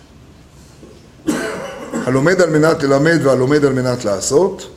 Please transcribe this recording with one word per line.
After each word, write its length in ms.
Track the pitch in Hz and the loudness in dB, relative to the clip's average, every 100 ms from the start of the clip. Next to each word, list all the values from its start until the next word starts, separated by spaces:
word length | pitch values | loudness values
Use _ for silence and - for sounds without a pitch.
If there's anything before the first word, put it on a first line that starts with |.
| - - - - - - - - - - - - - - - - - - - | -20 -20 -20 -20 -20 -20 -20 -20 -20 -20 -20 -10 -6 -6 -6 -10 -12 -14 -10
הלומד 480 | - 123 131 156 185 | -6 -2 0 2 2
על 100 | 170 | 2
מנת 320 | 151 156 160 | 4 2 2
ללמד 360 | 139 139 156 165 | 0 2 2 2
והלומד 420 | 135 127 127 151 | 2 2 2 2
על 80 | 143 | 2
מנת 320 | 127 127 123 | 0 -2 -4
לעשות 680 | 107 95 90 139 196 190 - | -4 -4 0 2 2 -2 -14